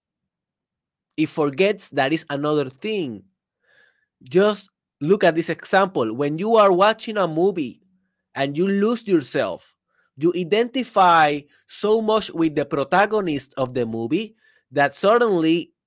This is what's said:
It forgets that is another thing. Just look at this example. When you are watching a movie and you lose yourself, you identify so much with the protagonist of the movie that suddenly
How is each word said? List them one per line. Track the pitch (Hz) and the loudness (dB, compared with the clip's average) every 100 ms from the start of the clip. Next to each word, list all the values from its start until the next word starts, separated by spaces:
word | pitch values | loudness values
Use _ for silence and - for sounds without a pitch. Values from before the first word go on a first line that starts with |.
| _ _ _ _ _ _ _ _ _ _ _ - | _ _ _ _ _ _ _ _ _ _ _ -4
It | 151 | -4
forgets | - 147 131 190 196 - | -2 -2 0 0 -2 -6
that | 139 135 | -2 -2
is | 160 - | -2 -4
another | 143 151 151 131 | -4 -2 -2 -2
thing. | - 214 208 143 104 - _ _ _ _ _ _ _ _ _ | -8 -8 -6 -6 -10 -16 _ _ _ _ _ _ _ _ _
Just | 127 170 208 208 - _ _ - | -2 2 2 0 -10 _ _ -6
look | 147 202 | 0 4
at | 185 | 4
this | 160 165 | 2 -4
example. | 160 - 190 190 180 110 | -6 0 2 2 0 -2
When | 117 143 156 | -2 -4 -2
you | 208 226 | 0 4
are | 202 | 4
watching | 180 202 220 - 214 | 4 2 0 -6 -2
a | 175 | -2
movie | 156 190 175 127 - _ _ _ _ _ | 0 0 0 -6 -10 _ _ _ _ _
and | 127 139 143 | -6 -4 0
you | 196 | 0
lose | 196 214 233 202 | 2 0 -2 0
yourself, | 170 131 147 104 82 - _ _ _ _ - | -2 0 -4 -4 -6 -16 _ _ _ _ -4
you | 160 170 | -2 -2
identify | 165 208 240 262 226 202 180 165 151 147 143 _ - | -2 0 0 -4 -2 2 4 6 4 0 -10 _ -18
so | - 208 220 | -6 0 0
much | 214 220 208 | 2 -2 -2
with | 165 165 | -2 -2
the | 147 | -2
protagonist | 143 147 135 185 208 214 185 143 - - | -4 -4 0 2 2 0 -2 -6 -6 -6
of | 127 | -4
the | 123 | -2
movie | 117 113 117 165 220 _ _ _ _ | -4 -4 -2 -2 -4 _ _ _ _
that | 135 143 | 0 0
suddenly | - 196 233 233 180 160 170 - _ | 2 2 4 2 2 2 0 -4 _